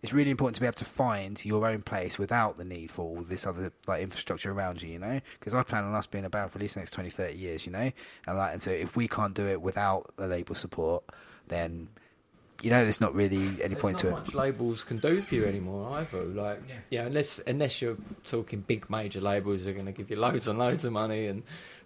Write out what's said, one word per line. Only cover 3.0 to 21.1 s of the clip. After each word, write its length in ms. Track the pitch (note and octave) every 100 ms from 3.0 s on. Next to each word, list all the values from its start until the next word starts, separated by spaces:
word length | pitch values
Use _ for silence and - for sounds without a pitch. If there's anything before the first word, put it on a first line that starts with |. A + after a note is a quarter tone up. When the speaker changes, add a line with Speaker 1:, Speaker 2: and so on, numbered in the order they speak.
Speaker 1:
all 180 | E2+ E2+
this 260 | E2+ F#2 -
other, 240 | F2 F#2 - -
like, 140 | F#2
infrastructure 500 | F#2+ F#2 - F2 G2+
around 300 | G2 F#2+ F2
you, 80 | E2+
you 100 | E2
know? 220 | G2 C3+ - -
'Cause 140 | -
I 100 | B2
plan 220 | B2+ A2 G2+
on 80 |
us 120 | G#2+ -
being 200 | G2+ F#2+
about 260 | G#2 G2
for 60 | G2+
at 40 |
least 120 | G#2
the 80 | -
next 100 | F2
twenty, 180 | - F#2
thirty 280 | - F#2 F2
years, 280 | F#2 D#2+ -
you 60 |
know? 180 | F#2 B2+ - - - -
And, 100 | F#2
like, 140 | F#2+
and 100 | D#2+
so 100 | -
if 260 | F#2 D#2+ -
we 100 | A#2
can't 260 | - G#2
do 140 | G2 G2+
it 140 | F#2+
without 520 | F2 F#2+ G2+ F#2+ - -
the 100 | F#2+
label 280 | F2 F2 -
support, 500 | F2 - D#2+ F2 - - - - -
then, 400 | E2+ E2+ E2+ E2 - - _ _ _ - -
you 80 | A2+
know, 140 | A#2+
there's 160 | A2+ G#2
not 160 | G#2+ D2+
really 220 | G2+ F#2+
any 180 | G2 F#2+
Speaker 2:
There's 240 | - F#2+
Speaker 1:
point 140 | G2+ F2+
Speaker 2:
not 60 |
Speaker 1:
to 60 | F#2
it. 20 |
Speaker 2:
much 220 | E2+ -
labels 500 | C#3 C3+ A2 A#2 A2+
can 140 | - A#2
do 240 | C#3+ F3+
for 140 | G3 C3
you 100 | G#2
anymore 520 | G2 F#2 G2+ G#2+ C#3+
either. 260 | D#3+ F#2 F2
Like, 360 | G2 G#2 G#2 C3
Speaker 1:
Yeah. 80 | B2 -
Speaker 2:
you 100 | A#2+
know, 60 | A#2+
unless, 340 | C#3+ D3 - -
unless 340 | C3 C#3+ -
you're 160 | A#2+ G#2+ G#2 - -
talking 340 | A#2 A2+ A2 F#2+
big 220 | A2+ -
major 320 | G#2+ G#2+ G2
labels 400 | G2 G2+ G2 G2+
who 80 | F#2
are 40 |
gonna 200 | G2 G2
give 160 | F#2+ G2+
you 80 | G#2
loads 320 | A#2 C3+ A2
and 100 | G#2+
loads 240 | B2 A#2+
of 80 | B2
money 360 | G#2+ A2